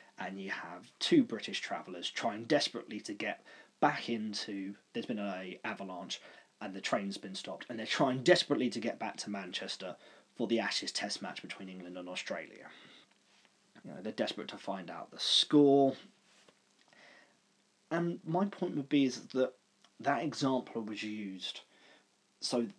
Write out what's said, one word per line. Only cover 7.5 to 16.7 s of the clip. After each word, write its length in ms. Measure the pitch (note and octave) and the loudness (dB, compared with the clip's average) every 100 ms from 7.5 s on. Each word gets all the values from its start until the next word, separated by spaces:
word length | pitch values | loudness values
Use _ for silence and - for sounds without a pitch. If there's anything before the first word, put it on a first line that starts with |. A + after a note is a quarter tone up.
| - - | -10 -8
and 80 | A2 | -8
they're 80 | A2+ | -2
trying 380 | - C3+ C3 | 2 4 4
desperately 480 | B2+ E3+ - B2+ B2 | 6 6 6 2 2
to 80 | A2 | 0
get 180 | A2+ - | -4 -4
back 180 | A2+ - | -6 -6
to 120 | G#2 | -6
Manchester 680 | G2+ F#2 F2 G2+ - F#2 - - - _ - | -6 -6 -8 -6 -6 -8 -10 -18 -20 _ -6
for 120 | G#2+ | 0
the 120 | A#2 | 0
Ashes 320 | F#2+ - - | 0 -2 -4
Test 300 | - G#2 - | -4 -4 -6
match 220 | F#2 F2+ | -6 -8
between 260 | F2 - F#2+ | -12 -12 -12
England 280 | F#2 F2 F2+ | -12 -10 -10
and 120 | F2+ | -8
Australia. 560 | F2+ - F2 D#2 - - - - - _ _ _ _ _ _ _ - - | -8 -6 -6 -8 -14 -18 -20 -20 -20 _ _ _ _ _ _ _ -18 -14
You 60 | |
know, 100 | - | -8
they're 100 | G#2 | -6
desperate 360 | A2+ A2 - - | -2 -2 -2 -8
to 80 | G2+ | -8
find 320 | - F#2+ E2+ | -6 -6 -8
out 220 | E2+ - | -12 -12
the 80 | - | -4
score. 760 | - - - D3 C#3+ C#3 C3+ C3+ - _ _ _ - _ _ | 4 4 8 10 10 10 6 2 -10 _ _ _ -20 _ _